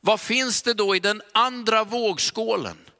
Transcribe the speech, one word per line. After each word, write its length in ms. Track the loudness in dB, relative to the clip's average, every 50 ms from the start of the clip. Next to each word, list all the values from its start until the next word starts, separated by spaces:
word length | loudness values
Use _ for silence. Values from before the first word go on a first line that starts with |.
vad 200 | 4 2 2 2
finns 400 | 0 -2 0 0 0 0 -2 -2
det 120 | 0 -2 0
då 220 | 0 0 0 0
i 40 | 2
den 220 | 2 0 -2 -2 -6 -2
andra 520 | _ 2 2 2 -2 -2 0 2 2 2 2
vågskålen? 920 | 0 -2 -2 0 -2 0 -2 -4 -4 -4 -4 -2 -2 -2 -2 -4 -6 -10 -12 -20 -20 _ _